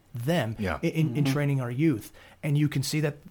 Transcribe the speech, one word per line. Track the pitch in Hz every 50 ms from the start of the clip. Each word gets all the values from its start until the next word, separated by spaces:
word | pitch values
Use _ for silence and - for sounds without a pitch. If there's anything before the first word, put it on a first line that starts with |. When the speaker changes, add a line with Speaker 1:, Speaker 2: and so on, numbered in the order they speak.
| _ _ -
Speaker 1:
them | 127 117 135 170 175 127 113 113 107
Speaker 2:
Yeah. | 107 92 80 -
Speaker 1:
in, | - 170
in, | 156 160 160 131 120
in | 156 147
Speaker 3:
Mm-hmm. | 139 135
Speaker 1:
training | 143 147 143 143 135
our | 127 120 123
youth. | 127 151 165 143 104 - - - - - - - -
And | - 156 143
you | 147 151 143
can | 139 143 135
see | - - 156
that | 151 151 147 - - -